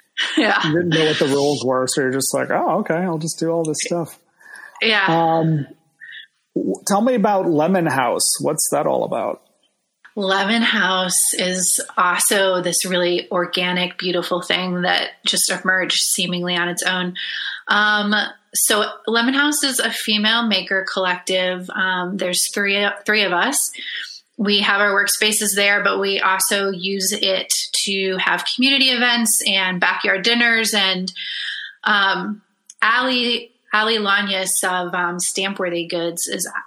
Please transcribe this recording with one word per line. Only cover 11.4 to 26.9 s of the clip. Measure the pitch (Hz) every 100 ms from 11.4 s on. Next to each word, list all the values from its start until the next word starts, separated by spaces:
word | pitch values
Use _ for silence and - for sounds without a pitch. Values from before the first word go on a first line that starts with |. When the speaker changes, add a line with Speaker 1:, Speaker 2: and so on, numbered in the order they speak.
| 185 185 180 - - -
Speaker 1:
also | 180 180 - 208 190 180
this | 175 170 185
really | 180 175 175 -
organic, | 180 175 180 180 180 180 -
beautiful | 180 175 170 180
thing | - 180 185 180
that | 180 180 - - -
just | 185 -
emerged | 180 185 185 170 -
seemingly | - - 175 175 175 175
on | 175
its | 175
own. | 180 185 180 180 - - - - -
Um, | 208 214 208 202 208 - - _
so | - - 214 - - -
Lemon | 226 240
House | 269 294 294
is | 277 254
a | 226
female | - - 214 214 233 226
maker | 185 180 190 185
collective. | 196 185 180 - 185 185 180 185
Um, | - 185 185 180 190
there's | 180 180 -
three, | 208 202 202 202 - -
three | 214
of | 190
us. | 175 226 294 - - - - - - _ -
We | 208 202
have | 202 202
our | 208
workspaces | 196 202 - 214 214 208 196
there, | 202 202
but | 196 196
we | 196 196
also | 185 190 - 202 196
use | 180 185